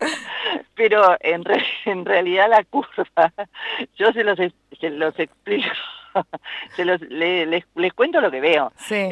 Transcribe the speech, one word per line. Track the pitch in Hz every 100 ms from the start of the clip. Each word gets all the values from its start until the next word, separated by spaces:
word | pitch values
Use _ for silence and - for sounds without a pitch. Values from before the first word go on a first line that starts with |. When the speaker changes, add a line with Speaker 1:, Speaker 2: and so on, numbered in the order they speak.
| 294
Speaker 1:
<laughs> | 302 - - 466 370 - -
Pero | 226 214 196 175
en | - 170 175
re-, | - - - -
en | 185 175
realidad | 196 180 185 208
la | 226
curva, | 196 185 - - 180 - 165 - 202 - - - 247 -
yo | 208
se | 226
los | 208 185
es-, | 180 - _ -
se | 160
los | 147 156 156
explico. | - _ - 208 - - - - -
<laughs> | 196 175 - - - - -
Se |
los, | 180 180
le-, | 165 160 170 180 160
les, | 180 - -
les | 180
cuento | - 277 339
lo | 214
que | 131
veo. | 185 156 131 -
Speaker 2:
Sí. | - 214 190